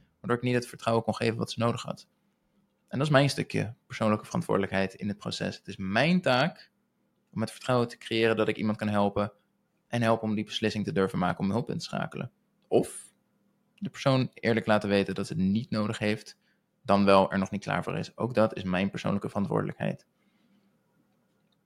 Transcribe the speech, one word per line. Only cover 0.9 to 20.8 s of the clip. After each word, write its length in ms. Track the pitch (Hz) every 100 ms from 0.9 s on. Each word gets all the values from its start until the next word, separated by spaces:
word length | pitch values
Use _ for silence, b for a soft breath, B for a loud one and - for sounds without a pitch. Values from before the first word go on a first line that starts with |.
| 113
kon 100 | 110
geven 240 | - 117 113
wat 120 | 113
ze 80 | -
nodig 240 | 117 113
had. 240 | - - - _ _ _ _ _ _ _ _
En 60 | 123
dat 80 | 151
is 60 |
mijn 180 | 139 143
stukje 440 | - - 107 101 120 _
persoonlijke 380 | - 110 107
verantwoordelijkheid 720 | - - - 104 98 95 95
in 140 | - 104
het 100 | 101
proces. 380 | 113 104 98 -
Het 120 | -
is 80 | 98
mijn 440 | 95 107 151 180
taak 500 | 156 127 156 - - _ _ _ _ _ _
om 80 | -
het 100 | 110
vertrouwen 380 | - - 123 120
te 100 | -
creëren 380 | - 113 113 110
dat 120 | 107
ik 80 | -
iemand 220 | 107 104
kan 100 | 107
helpen 440 | 104 101 104 101 - _ _ _ _ _
en 140 | 120
helpen 260 | 113 113 110
om 60 |
die 100 | 107
beslissing 400 | 104 - 110 110
te 80 | 101
durven 260 | 98 95 98
maken 260 | 90 85
om 60 | 98
hulp 200 | 104 127
in 80 | 165
te 60 |
schakelen. 460 | - - - - 123 - _ _ _
Of 440 | 117 185 - - _ _ _ _ _ _
de 160 | _ 196
persoon 400 | - - 131 -
eerlijk 320 | - - 113 110
laten 220 | 107 101
weten 260 | 101 95
dat 120 | 95 98
ze 60 |
het 100 | -
niet 280 | 95 104 120
nodig 280 | 110 107 113
heeft, 400 | 107 107 - - _ _ _ _
dan 220 | - 101
wel 280 | 98 98 95
er 60 | 98
nog 120 | 95
niet 120 | 98
klaar 200 | - 95
voor 160 | 90 98
is. 180 | - -
Ook 180 | 117
dat 220 | 120 107 -
is 60 |
mijn 280 | 95 90 98
persoonlijke 380 | - 104 101 104
verantwoordelijkheid. 800 | 107 98 - - - 50 - _ _ _ _ _ _ _ _